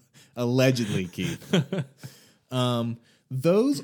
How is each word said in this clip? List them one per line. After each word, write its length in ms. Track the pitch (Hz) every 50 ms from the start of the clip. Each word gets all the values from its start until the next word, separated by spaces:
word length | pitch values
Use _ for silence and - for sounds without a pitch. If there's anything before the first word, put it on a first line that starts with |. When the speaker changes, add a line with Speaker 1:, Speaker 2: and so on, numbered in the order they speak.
| _ _ _ - - _ -
Speaker 1:
allegedly, 720 | 123 123 120 123 131 127 135 127 120 117 101 104 98 92
Keith. 460 | 87 - - 90 87 85 - - -
Speaker 2:
<laughs> 960 | - 175 131 - 190 185 135 - _ _ - - - - _ _ _ _ _ -
Speaker 1:
Um, 480 | 127 127 123 123 120 117 117 117 113 - _ _ _ _ _ -
those 520 | 131 131 127 165 185 208 240 285 277 -